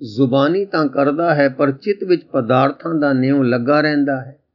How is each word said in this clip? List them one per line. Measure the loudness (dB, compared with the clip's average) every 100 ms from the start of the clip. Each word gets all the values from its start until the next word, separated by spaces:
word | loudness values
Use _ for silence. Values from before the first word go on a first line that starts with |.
| -8 -2
ਜ਼ੁਬਾਨੀ | 0 2 2 0
ਤਾਂ | -2 -2 -2
ਕਰਦਾ | 0 0 0 0
ਹੈ, | 2 0
ਪਰ | 0 -2
ਚਿੱਤ | -2 -4 -4
ਵਿੱਚ | -2 -4
ਪਦਾਰਥਾਂ | -2 -4 0 2 2 -2 -6
ਦਾ | -2 0
ਨਿਉ | 0 2 2
ਲੱਗਾ | 2 0 0 0
ਰਹਿੰਦਾ | 0 0 0 -4
ਹੈ। | -8 -20 _